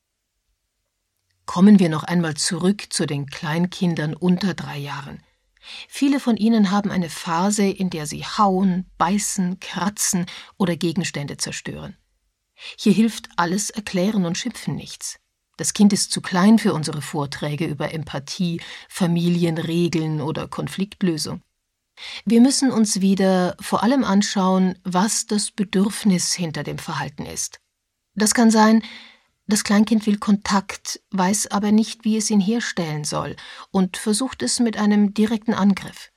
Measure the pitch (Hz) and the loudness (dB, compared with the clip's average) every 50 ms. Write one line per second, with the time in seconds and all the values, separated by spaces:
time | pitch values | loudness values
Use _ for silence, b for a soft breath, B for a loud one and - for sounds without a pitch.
0 | _ _ _ _ _ _ _ _ _ _ _ _ _ _ _ _ _ _ _ _ | _ _ _ _ _ _ _ _ _ _ _ _ _ _ _ _ _ _ _ _
1 | _ _ _ _ _ _ _ _ _ - - 180 180 208 208 190 185 165 156 151 | _ _ _ _ _ _ _ _ _ -8 2 6 8 8 8 8 6 4 0 -2
2 | - - 175 175 170 160 147 151 - - 185 160 175 180 202 202 - - - - | -4 0 0 0 0 0 -2 -4 -4 -4 -4 0 0 0 0 0 -6 -10 -4 -4
3 | 175 147 151 143 143 135 - - - 156 151 170 175 180 - - 185 175 165 156 | -4 -2 -2 -6 -6 -8 -10 -8 -6 -4 -2 0 -2 -2 -2 -2 -2 -2 0 -2
4 | 151 151 156 - - 180 180 175 - 190 156 - - 139 143 147 143 143 139 143 | -4 -4 -4 -2 0 0 2 2 0 -2 -4 -4 -8 -10 -10 -10 -10 -10 -10 -12
5 | 139 143 151 - _ _ _ _ _ _ _ B B B B B B B - - | -12 -14 -16 -18 _ _ _ _ _ _ _ B B B B B B B -6 -2
6 | 277 285 277 269 - 247 233 - 202 226 233 226 208 180 196 208 202 196 202 190 | 0 2 2 2 2 0 0 2 2 2 4 4 4 4 2 0 0 0 -2 -2
7 | 175 156 - - - 180 165 165 180 202 208 - 202 196 - - 190 180 175 165 | -4 -4 -8 -10 -6 -4 -2 0 0 0 2 2 0 0 0 -2 -4 -4 -4 -6
8 | 151 147 - 147 151 - - - 214 196 190 185 196 196 180 180 185 - - _ | -8 -8 -10 -10 -10 -8 0 2 2 4 4 2 2 2 2 0 -4 -8 -4 _
9 | 170 165 196 208 208 - - - 185 180 185 180 - - - 175 175 202 202 - | 0 0 2 0 -2 -2 -2 -2 -2 -2 -2 -6 -10 -10 -6 -4 -4 -4 -4 -2
10 | - - - 180 175 B B B B B B _ 202 175 170 156 - 170 156 - | -4 -2 -2 -2 -4 B B B B B B _ -2 -2 -2 -2 -2 -2 -2 -2
11 | 165 - - 156 143 143 - - - - 143 - - 156 147 147 151 151 - _ | -4 -4 -6 -6 -8 -8 -8 -8 -8 -8 -8 -10 -12 -12 -12 -12 -14 -14 -16 _
12 | _ _ _ _ _ _ _ _ _ _ _ B B B B B - 214 190 175 | _ _ _ _ _ _ _ _ _ _ _ B B B B B 2 2 4 4
13 | 226 233 214 - - - - - 175 170 180 208 208 - - 220 208 - - 185 | 4 2 0 -4 -14 -8 -4 -2 -2 0 0 -4 -4 -6 -8 -10 -12 -6 -2 -2
14 | 175 208 220 208 180 170 180 - - 240 - - - - 143 - - - - - | 0 0 0 0 -2 -2 -2 -4 -6 -8 -10 -8 -8 -6 -6 -6 -8 -12 -16 -12
15 | - - - - _ _ _ _ _ _ _ - 147 - - - 208 202 208 190 | -12 -12 -12 -14 _ _ _ _ _ _ _ -6 -6 -4 4 6 6 6 6 4
16 | - - - 180 - - - 180 180 208 226 214 208 208 156 156 151 165 151 151 | 0 -2 -4 -6 -6 -2 0 4 6 6 6 6 6 2 0 0 -2 -4 -4 -6
17 | 139 - - 160 143 135 139 - - 147 147 139 165 160 151 135 156 143 - 160 | -8 -6 -4 -4 -4 -4 -6 -8 -6 -6 -4 -4 -4 -4 -4 -4 -6 -6 -6 -8
18 | 143 - - 147 139 - - - 185 170 170 175 B B B B B B - - | -8 -8 -8 -10 -10 -10 -6 -4 -2 -2 -2 -6 B B B B B B -4 -2
19 | 196 170 170 170 170 175 175 175 175 165 160 160 165 160 165 170 175 170 156 165 | 0 2 2 2 2 2 2 2 0 0 0 -2 -4 -2 0 0 0 2 0 -2
20 | 156 156 156 151 127 151 156 - 156 - - - 156 143 - - 190 202 - _ | -2 -2 -4 -4 -4 -4 -4 -6 -8 -8 -8 -8 -8 -8 -6 -6 -8 -8 -6 _
21 | - 185 160 151 - - - 180 - _ _ _ _ _ _ _ _ _ _ B | -2 -2 -2 -2 -6 -8 -8 -12 -14 _ _ _ _ _ _ _ _ _ _ B
22 | B B B B B 202 - 233 240 277 262 - 285 262 - 220 226 208 - 202 | B B B B B 2 6 6 6 6 6 4 2 2 4 2 2 2 2 2
23 | 185 196 196 185 196 190 190 185 180 175 - - - - - - - 220 269 277 | 2 2 4 4 4 2 4 2 2 0 -4 -6 -6 -4 -2 0 2 2 2 2
24 | 233 - 196 202 202 - - 214 185 185 185 185 190 185 180 - _ 190 175 180 | 2 2 2 2 2 2 0 0 2 4 4 4 2 2 0 -4 _ -2 0 0
25 | 190 226 - - - - 208 208 - - - - 208 185 - 185 196 226 196 - | 0 2 0 -2 -2 -2 -2 -2 -2 -4 -4 -4 -4 -2 2 0 0 0 -2 0
26 | - 220 185 175 170 - - - 180 160 151 156 147 151 147 147 - - 160 143 | 2 2 2 2 0 -2 -4 -4 -4 -6 -6 -6 -8 -8 -8 -10 -10 -8 -8 -6
27 | 147 127 - - - - 82 - - - - - _ _ _ _ _ _ _ _ | -8 -8 -10 -12 -14 -12 -8 -10 -10 -10 -10 -16 _ _ _ _ _ _ _ _
28 | _ _ _ 196 214 214 - - 233 226 220 220 214 220 220 226 220 B B B | _ _ _ -2 0 0 4 6 6 6 6 6 6 6 6 4 2 B B B
29 | B B B B B B B _ _ - 214 208 - - 208 202 220 - 240 220 | B B B B B B B _ _ -2 -2 -2 0 2 4 4 4 4 2 0
30 | 208 - 202 208 - - 208 196 - - 196 196 190 - - - _ - - - | 2 2 -2 0 2 2 2 2 2 0 0 0 -2 -2 -14 -14 _ -12 -12 -12
31 | _ _ - 190 185 180 214 - - - - 202 202 208 214 214 226 - - - | _ _ -2 0 0 0 0 0 -2 -2 -2 -2 2 4 4 4 2 0 -4 -6
32 | - 220 214 220 208 - 214 208 185 190 226 240 226 - - - 170 156 151 151 | -2 -2 0 0 0 2 2 2 2 2 0 -2 -2 -4 -4 -4 -4 -4 -4 -6
33 | 151 147 - 151 151 147 - B B B B B B B B 190 190 180 - - | -6 -4 -4 -4 -6 -6 -10 B B B B B B B B 0 0 0 -2 -6
34 | - 220 214 - 262 262 - - - 247 - - 240 233 214 - 214 208 208 208 | -2 -2 0 0 -2 -4 -6 -6 -4 -4 0 0 0 0 0 0 2 2 4 4
35 | 208 202 208 - 208 220 233 214 - - 202 - 190 202 196 - - - - - | 4 2 2 0 0 0 0 -2 -2 -2 0 2 4 2 2 2 -2 -12 -16 -18
36 | - - _ | -20 -20 _